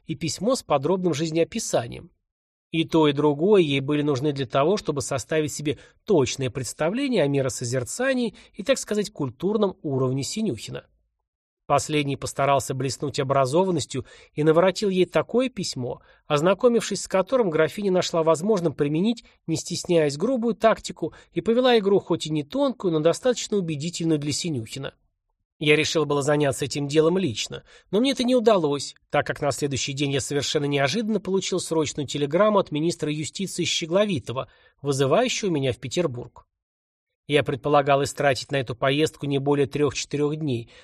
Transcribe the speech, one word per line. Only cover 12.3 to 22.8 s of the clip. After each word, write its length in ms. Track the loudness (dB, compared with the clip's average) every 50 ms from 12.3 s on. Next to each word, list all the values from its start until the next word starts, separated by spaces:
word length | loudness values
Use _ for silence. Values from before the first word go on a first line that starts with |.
| -4 0 2 2 2 2 0 -2 -4
блеснуть 480 | -4 -4 -4 -4 -6 -6 -6 -4 -4
образованностью 840 | -2 0 2 2 2 2 2 2 2 2 0 -2 -4 -4 -8 -10 -10 -10 -16 -20 -20 _ -4
и 100 | 0 2
наворотил 460 | 4 6 6 6 4 2 0 -2 0
ей 160 | 2 2 2
такое 420 | 2 2 -2 0 2 0 0 0
письмо, 540 | 0 -2 -6 -8 -8 -6 -6 -6 -8 -8 -10 _ _ _ _ _
ознакомившись 760 | -2 0 2 4 2 2 4 4 4 4 2 0 -2 -6 -6 -6
с 40 |
которым, 420 | -2 0 0 0 2 0 0 0 0
графиня 400 | 0 -2 -2 -2 -4 -4 -2 0
нашла 320 | 2 2 0 0 0 0
возможным 520 | 2 2 2 2 2 0 0 2 0 -2 -2
применить, 500 | 0 -2 0 0 0 0 0 -2 -4 -8 _ _ _ -8
не 80 | -6 -6
стесняясь, 640 | -6 -4 -6 -8 -6 -2 2 2 2 2 2 0
грубую 380 | -2 -2 -2 -2 0 -2 -2 -2
тактику 580 | 2 2 2 2 0 -4 -12 -10 -8 -8 -10 -10 -12 -16 _
и 80 | -6 -4
повела 380 | 0 0 2 2 4 4 4
игру 220 | 4 4 4 2 2
хоть 280 | 2 0 -4 -2 -2
и 40 | -4
не 120 | -4 -4 -4
тонкую, 480 | -4 -2 -2 -2 -2 -2 -2